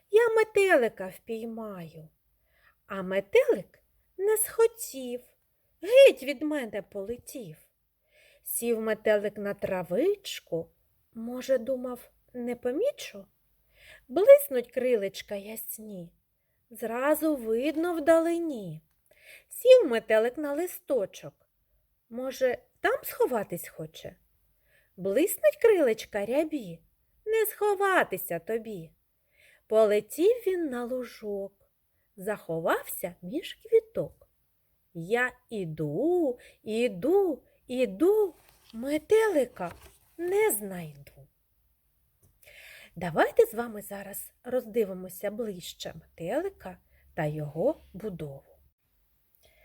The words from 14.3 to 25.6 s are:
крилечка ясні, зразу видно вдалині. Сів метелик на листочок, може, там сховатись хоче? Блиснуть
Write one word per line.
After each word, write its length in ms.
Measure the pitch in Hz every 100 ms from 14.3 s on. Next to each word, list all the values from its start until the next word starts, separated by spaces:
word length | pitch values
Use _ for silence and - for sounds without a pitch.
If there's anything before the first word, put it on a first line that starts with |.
| 571 - 254 240
крилечка 600 | 254 247 233 196 - -
ясні, 800 | 202 202 220 - - 214 190 170 _ _ _ _ _ _
зразу 680 | 220 220 233 285 302 311 277
видно 580 | 220 226 294 294 349
вдалині. 840 | 330 302 330 330 339 330 247 180 156 _ _ _ _ - - -
Сів 400 | - 494 508 339
метелик 500 | 226 220 220 233 254
на 140 | 294
листочок, 840 | 285 359 - - 262 185 - 147 - _ _ _ _ _ _ -
може, 480 | 233 262 254 262 233 _ _
там 200 | 370 539
сховатись 640 | - - 440 233 196 170 -
хоче? 480 | - 156 - - 180 _ _ _ _ _ _ _ -
Блиснуть 600 | 190 214 370 - 605 -